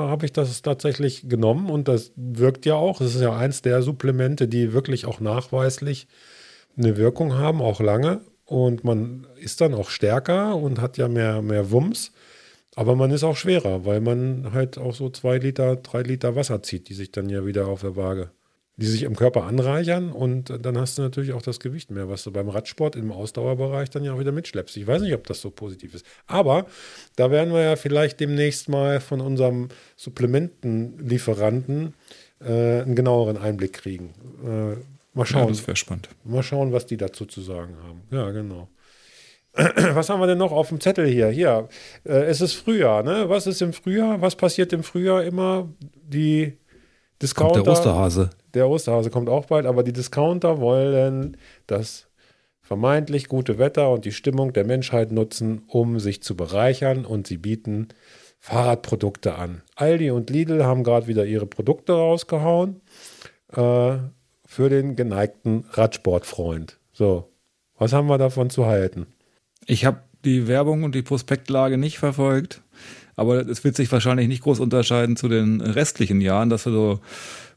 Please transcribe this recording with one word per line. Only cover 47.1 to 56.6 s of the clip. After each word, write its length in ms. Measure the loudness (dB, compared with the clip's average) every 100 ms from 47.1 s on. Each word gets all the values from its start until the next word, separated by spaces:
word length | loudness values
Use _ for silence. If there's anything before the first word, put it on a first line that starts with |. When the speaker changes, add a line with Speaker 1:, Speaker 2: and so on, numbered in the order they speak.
| -6
Speaker 1:
Discounter. 320 | -4 2 4 6
Speaker 2:
Kommt 100 | 6
der 60 |
Osterhase. 560 | 6 4 4 2 2 0 -2 _ 2
Speaker 1:
Der 120 | 2
Osterhase 440 | 2 2 0 0
kommt 180 | -2 0
auch 160 | 0 2
bald, 220 | 0 2
aber 160 | 2
die 100 | 2
Discounter 680 | 0 -4 0 2 2 2 2
wollen 800 | 2 4 4 2 2 0 -6 -10 -20 _ -4
das 400 | -4 -4 -12 _ _ _ _ _ _
vermeintlich 680 | -8 -2 2 2 0 -4 -2
gute 320 | -4 -2 0
Wetter 320 | 2 2 2
und 140 | 2 -2
die 60 |
Stimmung 420 | -4 -2 0 0
der 120 | 0 0
Menschheit 460 | 0 0 0 0
nutzen, 500 | 0 -2 -2 -4 -4 -2
um 320 | 0 2 0
sich 240 | -2 -4
zu 120 | -6 -6
bereichern, 720 | -2 2